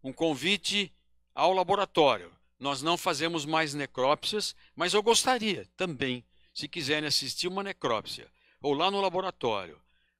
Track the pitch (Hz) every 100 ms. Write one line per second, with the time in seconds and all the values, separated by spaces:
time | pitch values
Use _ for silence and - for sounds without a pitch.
0 | 135 127 165 139 151 202 - 202 196 _
1 | _ _ _ - 156 190 180 196 190 -
2 | 147 110 85 _ _ _ 135 139 147 175
3 | - 151 160 170 147 160 160 143 139 -
4 | 131 151 - 214 196 - _ - 175 190
5 | 208 226 - 254 220 160 92 - 190 135
6 | 135 123 - _ _ - 147 180 135 151
7 | 151 139 139 - 175 190 196 185 143 110
8 | - - - _ _ _ 143 139 175 202
9 | 196 175 185 - 127 104 90 76 _ _
10 | _ _